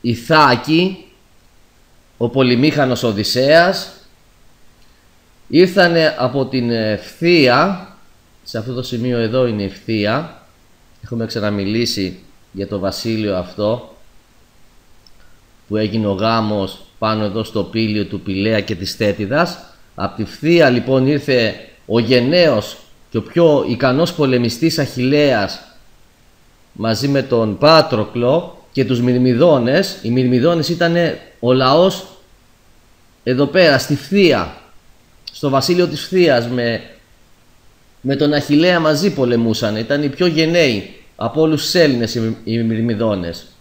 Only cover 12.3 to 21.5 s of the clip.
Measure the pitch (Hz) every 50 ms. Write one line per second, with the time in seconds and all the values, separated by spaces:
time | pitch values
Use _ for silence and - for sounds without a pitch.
12.3 | - - _ _ _ 95 98 95 107 98 87 98 92 - - 117 113 107 110 104
13.3 | 95 90 90 90 - - 104 107 117 123 - - - - - - _ - _ _
14.3 | _ _ - _ _ _ - - _ - _ _ - - _ - - - - -
15.3 | - - _ _ _ _ _ _ 101 107 107 104 98 113 107 104 98 92 104 113
16.3 | 113 113 110 104 104 104 98 95 - - - - _ - 110 110 110 107 107 104
17.3 | 95 110 110 - - 110 95 - - 113 113 110 104 107 101 80 - 95 - 104
18.3 | 95 95 98 110 110 107 101 - 110 80 98 95 - - 110 104 98 - 107 98
19.3 | 123 151 175 180 - - - - - _ - _ _ - - 98 - - 107 -
20.3 | - - - 156 170 170 156 135 123 120 - 123 135 131 131 135 151 139 - -
21.3 | 131 123 113 107